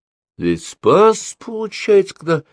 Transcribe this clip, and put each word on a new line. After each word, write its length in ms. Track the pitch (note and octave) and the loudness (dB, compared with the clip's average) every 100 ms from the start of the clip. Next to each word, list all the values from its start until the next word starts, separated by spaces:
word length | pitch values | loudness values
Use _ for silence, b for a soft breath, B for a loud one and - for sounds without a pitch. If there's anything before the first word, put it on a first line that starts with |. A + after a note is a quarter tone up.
| _ _ _ - | _ _ _ -6
Ведь 260 | F2 E2+ | -4 -4
спас, 720 | - - G#2+ E3 A3 G#3+ - - | -6 -4 2 4 4 2 -6 -16
получается, 760 | - A3 G#3+ - - G3+ F#3+ - | -14 -10 -10 -8 2 2 2 -6
когда 280 | D3+ D#3+ - | -4 -4 -4